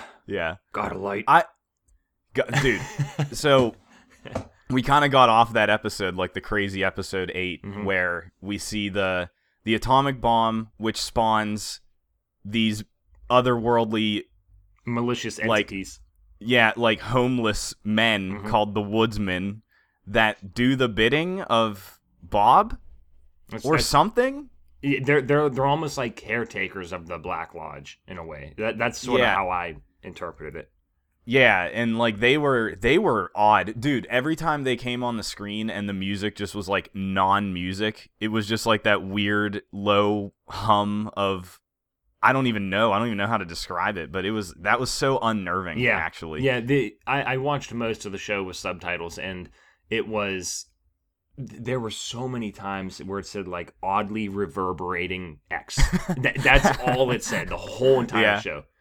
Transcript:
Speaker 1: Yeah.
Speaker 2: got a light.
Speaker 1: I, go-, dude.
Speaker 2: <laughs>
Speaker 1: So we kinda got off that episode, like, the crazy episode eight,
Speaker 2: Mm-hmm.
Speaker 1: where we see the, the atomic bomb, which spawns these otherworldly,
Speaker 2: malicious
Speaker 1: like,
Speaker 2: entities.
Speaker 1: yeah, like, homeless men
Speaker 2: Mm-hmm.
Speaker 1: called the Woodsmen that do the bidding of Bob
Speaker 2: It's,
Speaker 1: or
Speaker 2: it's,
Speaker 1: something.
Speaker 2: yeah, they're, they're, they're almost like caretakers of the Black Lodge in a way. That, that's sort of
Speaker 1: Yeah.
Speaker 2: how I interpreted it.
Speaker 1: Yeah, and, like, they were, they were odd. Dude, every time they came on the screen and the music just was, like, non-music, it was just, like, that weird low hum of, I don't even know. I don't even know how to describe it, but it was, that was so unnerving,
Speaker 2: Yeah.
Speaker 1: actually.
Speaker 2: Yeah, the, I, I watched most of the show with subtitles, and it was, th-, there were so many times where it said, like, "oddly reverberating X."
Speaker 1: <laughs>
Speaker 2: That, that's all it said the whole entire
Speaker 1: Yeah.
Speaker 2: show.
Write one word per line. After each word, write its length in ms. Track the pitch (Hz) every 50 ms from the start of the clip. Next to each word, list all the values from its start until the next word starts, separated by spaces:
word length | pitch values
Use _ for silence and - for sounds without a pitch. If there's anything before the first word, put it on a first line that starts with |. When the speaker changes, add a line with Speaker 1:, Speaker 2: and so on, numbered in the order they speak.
| - - - _ _
Speaker 1:
Yeah. 300 | - 101 92 82 80 90 - _ _
Speaker 2:
got 200 | - 101 104 101
a 80 | 90 95
light. 240 | 98 98 101 107 -
Speaker 1:
I, 180 | - 147 170 - - _ _ _ _ _ _ _ _ _ _ _ _ _ _ _ _ _
go-, 100 | 135 - - 123 139
dude. 180 | 139 127 107 90 - - - - 143
Speaker 2:
<laughs> 240 | 139 - - 147 143
Speaker 1:
So 420 | 117 - 147 147 139 131 123 113 - - _ _ - - _ _ _ _ - - - - - - _ _ _ -
we 140 | 127 131 -
kinda 260 | 135 139 147 147 139
got 200 | 139 131 127 117
off 240 | 110 113 117 110 110
that 180 | 110 107 104
episode, 420 | 107 110 - 107 - - 101 92 90
like, 200 | 90 92 90 -
the 60 | 95
crazy 420 | - - 107 104 101 98 95 95 92
episode 480 | 95 - 101 95 - - 95 90 87 -
eight, 300 | 90 92 90 82 - -
Speaker 2:
Mm-hmm. 220 | 101 98 104 104
Speaker 1:
where 480 | 95 95 92 90 87 87 85 87 92 _ _
we 200 | 92 98 104 92
see 300 | - - 110 107 104 101
the, 420 | 92 101 95 95 92 90 87 - _ _ _ _ _ _ _
the 100 | 110 113
atomic 480 | 107 - 117 131 135 139 139 135 123
bomb, 480 | 113 117 117 113 113 113 113 110 113 110 _
which 240 | - 107 110 104 -
spawns 760 | - - - 120 113 110 110 107 107 104 104 104 - - - - _ _ _ _ _ _ _ _ _ _ _ _ -
these 400 | 101 107 113 110 110 107 107 107 - _ _ _ _ _ - - - 123 127
otherworldly, 840 | 123 127 123 117 110 123 120 117 113 107 113 107 110 107 107 101 - - _ _ _ _ _ - _ _ _ _ _
Speaker 2:
malicious 520 | 120 120 120 120 120 123 - - 113 - -
Speaker 1:
like, 260 | 110 113 110 107 101
Speaker 2:
entities. 340 | - 101 95 92 - - - - _ _ _ _ _ - _
Speaker 1:
yeah, 320 | 101 117 123 120 113 110 -
like, 240 | 117 117 113 107 -
homeless 720 | - 104 120 127 123 127 127 123 113 107 101 - - - - - _
men 480 | 104 107 110 113 117 110 101 95 92
Speaker 2:
Mm-hmm. 160 | 98 104 101
Speaker 1:
called 260 | 107 110 107 107 104 98
the 80 | 107
Woodsmen 800 | 104 101 107 110 113 117 107 107 101 95 90 90 95 98 104 110 _ _ _ _ _ _ _ _ _
that 460 | 98 101 113 110 107 104 - 95 98 -
do 220 | 120 123 127 135
the 140 | 127 131 120
bidding 520 | 101 101 110 120 135 151 165 180 185 196
of 580 | - - 117 113 113 107 104 98 - - - _ _ _ _ _
Bob 560 | - 85 - 104 101 117 139 185 214 233 - - - - - - - _ _ - - - _ _ - -
Speaker 2:
It's, 140 | 110 110 -
Speaker 1:
or 100 | 135 156
Speaker 2:
it's, 100 | 139 113
Speaker 1:
something. 640 | - 147 143 165 220 - 240 247 269 277 285 285 - - - - _ _ -
Speaker 2:
yeah, 180 | - 143 135 - 131
they're, 180 | 143 147 147
they're, 280 | 131 123 143 147 151 143
they're 160 | 120 127 135
almost 320 | 139 143 160 160 143 -
like 180 | 139 123 117 -
caretakers 760 | - - 107 110 117 110 - - 101 95 90 98 95 90 82 92
of 140 | 87 82
the 100 | 85 87
Black 360 | 82 78 92 87 80 82 - -
Lodge 460 | 82 78 78 71 73 71 - - _ _
in 100 | - 92
a 80 | 87 82
way. 280 | 82 78 73 71 73 71
That, 200 | - 107 113 110
that's 220 | 110 117 117 117 -
sort 220 | 127 123 127 127
of 40 | 123
Speaker 1:
Yeah. 100 | 110 95
Speaker 2:
how 140 | 98 95 90
I 280 | 90 90 87 85 76 73 - _ _ _ -
interpreted 520 | 95 85 - 90 85 - - 78 76 73
it. 140 | 82 - - _ _ _ _ _ _ _ _ _ _ _
Speaker 1:
Yeah, 360 | 117 120 135 127 113 101 92 87
and, 340 | 76 80 113 120 117 113
like, 220 | 113 120 117 104 101
they 180 | 117 123 139
were, 380 | 151 147 139 131 120 113 98 73 90
they 200 | 104 127 147 185
were 320 | 220 165 117 104 87 82 -
odd. 480 | 101 104 107 107 98 90 101 110 117
Dude, 240 | 110 147 139 113 87 -
every 240 | 117 127 127 156 156
time 280 | 147 160 160 151 143 135
they 120 | 131 123
came 280 | 120 120 123 123 123 123
on 140 | 120 117
the 60 | 110 95
screen 480 | - - - 101 101 104 107 110 110
and 180 | 85 101 101 101
the 40 | 98
music 420 | 95 95 98 101 95 101 107 -
just 180 | - 104 92 -
was, 160 | 104 92 92
like, 220 | 101 92 - - -
non-music, 1160 | 98 95 95 95 95 95 95 98 101 101 98 92 87 90 92 92 98 107 110 110 - - _ _ _
it 80 | 107
was 200 | 110 107 110 104
just, 200 | 98 113 107 -
like, 160 | 117 110 104 -
that 180 | 110 104 87 92
weird 600 | 95 98 104 101 101 104 104 104 104 101 101 - _
low 640 | - 98 98 104 101 101 104 104 107 104 101 101 - _ _
hum 600 | - - 95 104 110 104 101 104 104 104 104 107 104 -
of, 420 | 98 101 98 98 92 90 - - _ _ _ _ _ _ _ _ _ _ _ _ _
I 100 | - 117
don't 140 | 131 135 131
even 240 | 120 110 104 98 95
know. 220 | 95 104 113 113
I 80 | 98 104
don't 80 | 117
even 100 | 120 107
know 80 | 101 101
how 120 | 110 117 101
to 60 | 92
describe 520 | 82 82 - - - 92 85 92 104 107
it, 140 | 90 78 65
but 120 | 80 95 90
it 60 | 101
was, 220 | 110 107 98 85 - 73
that 200 | 85 104 117 120
was 120 | 127 -
so 260 | - - 147 135 135
unnerving, 640 | - 110 113 110 104 92 85 90 95 92 87 78 76
Speaker 2:
Yeah. 180 | 123 117 107
Speaker 1:
actually. 460 | 90 80 80 - - 85 80 78 76 131
Speaker 2:
Yeah, 160 | 135 123 123
the, 360 | 113 123 143 139 113 104 - _ _
I, 160 | 123 131 143 113
I 140 | 120 131
watched 360 | 131 131 147 147 - - - 104
most 320 | 117 117 113 107 - -
of 60 | 104
the 80 | 95 95
show 240 | - - 104 98 95
with 120 | 92 87
subtitles, 600 | - - 95 90 85 90 87 87 82 85 85 78
and 320 | - 85 95 92 90 87 - _ _ _ _ _ _ _ _
it 180 | 110 113 -
was, 600 | 110 110 104 101 98 95 92 90 - - - - _ _ _ _ _ _ _ _ _ _ _ _ _ _
th-, 220 | - 123 104 104 -
there 200 | 117 120 127 127
were 100 | 113 110
so 380 | 98 - - - 120 120 131
many 240 | 127 127 117 110 101
times 480 | 95 - 98 98 98 95 95 92 - -
where 180 | 78 95 98
it 80 | 98 92
said, 220 | - - 101 95
like, 260 | 90 87 87 85 82 _ _
"oddly 480 | - 95 98 104 107 98 107 110 107 98
reverberating 1080 | 95 101 101 87 - 101 92 92 90 82 92 90 90 87 90 90 92 92 92 85 76 - _ _
X." 280 | 101 - - - -
Speaker 1:
<laughs> 400 | - - - - 175 - - 170
Speaker 2:
That, 180 | 127 127 123 - 135 -
that's 360 | 131 131 131 - 156 127 - -
all 260 | - 127 127 135 123
it 140 | 120 107 -
said 240 | - 113 92 87 92
the 80 | 92
whole 420 | - - - - - 127 131 135 127
entire 220 | 117 - - 101
Speaker 1:
Yeah. 180 | 104 104 101 104
Speaker 2:
show. 220 | 107 92 78 73 - _ _ _